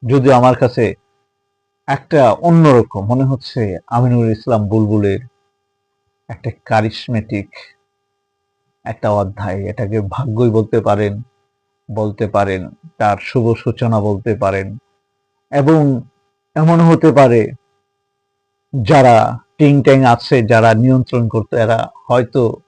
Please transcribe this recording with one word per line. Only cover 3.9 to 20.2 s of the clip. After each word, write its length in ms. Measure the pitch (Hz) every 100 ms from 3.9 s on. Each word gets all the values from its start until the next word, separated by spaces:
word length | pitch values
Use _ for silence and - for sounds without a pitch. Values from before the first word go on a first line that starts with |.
| 120 127 120 113
ইসলাম 360 | 110 - 117 104
বুলবুলের 520 | 110 107 107 101 98 123 _ _ _ _ _ _ _ _ _ _
একটা 240 | 120 - - -
কারিশমেটিক 840 | 110 110 - - 127 117 104 98 - - _ _ _ _ _ _ _ _ _ _ _
একটা 280 | - 113 110
অধ্যায়। 520 | 104 98 104 101 95
এটাকে 380 | 95 104 101 110
ভাগ্যই 480 | 98 - 135 110 120
বলতে 320 | 113 110 120
পারেন, 400 | 107 101 104 101 120 _ _ _ _ _ _
বলতে 360 | 104 107 101 107
পারেন 420 | 104 101 95 87 - - _
তার 200 | 107 101
শুভ 340 | - 135 117 113
সূচনা 420 | - 113 120 110
বলতে 360 | 101 101 113 104
পারেন। 420 | 101 98 98 104 _ _ _ _ _ _ _
এবং 500 | 143 139 160 147 127 120 _ _ _ _ -
এমনও 280 | 156 170
হতে 280 | 165 165 160
পারে 400 | 135 135 117 107 131 _ _ _ _ _ _ _ _ _ _ _ 139
যারা 580 | 104 147 131 113 - 120 _ _
টিং 260 | 151 143
ট্যাং 200 | 135 135
আছে, 400 | 131 117